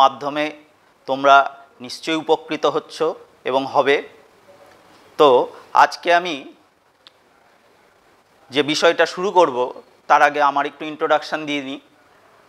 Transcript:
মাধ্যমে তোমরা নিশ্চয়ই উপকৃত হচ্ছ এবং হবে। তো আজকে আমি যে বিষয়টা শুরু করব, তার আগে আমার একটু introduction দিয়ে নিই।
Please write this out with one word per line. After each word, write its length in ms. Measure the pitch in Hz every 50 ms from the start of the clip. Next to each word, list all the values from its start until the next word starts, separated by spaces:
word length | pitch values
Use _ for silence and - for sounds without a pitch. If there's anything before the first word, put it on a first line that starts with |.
মাধ্যমে 440 | 135 131 127 120 143 143 147 151 151 151 151 - _ _ _ _ _ _ _ _ -
তোমরা 280 | - 135 135 139 139 139 139 135 - - - - _ _ _ 123
নিশ্চয়ই 360 | 123 - - - 165 160 160 147
উপকৃত 420 | - 156 151 - - 156 147 - 147 139
হচ্ছ 220 | 151 - - - - 160 160 208 - - _ _ _ - 131
এবং 120 | 127 135 135 131 120
হবে। 220 | 143 127 135 143 180 269 - - _ _ _ _ _ _ _ - _ - - _ _ _ _ _ _ _ _ _ -
তো 100 | 151 139 123 131 170 - - - - - - 123 139
আজকে 260 | 143 - - - 180 170 170
আমি 160 | 180 180 151 131 151 339 - _ _ _ _ _ _ _ _ _ _ - _ _ _ _ _ _ _ _ _ _ _ _ _ _ _ _ _ _ _ _ _ _ _ _ _ _ _ _
যে 100 | 123 143 139 139
বিষয়টা 340 | 151 - 185 170 165 160 165 160 -
শুরু 160 | 185 180 208 180
করব, 200 | 185 170 147 123 123 123 - - - - _ _ _ _ -
তার 120 | 151 143 151
আগে 140 | 147 143 147 147 143
আমার 160 | 143 143 139 151
একটু 120 | 147 - 160 151
introduction 480 | 151 147 160 147 151 147 - - 165 156 156 147
দিয়ে 140 | 147 143 135 135
নিই। 100 | 139 - _ _ _ _ _ _ _ _ _ _ _ _ _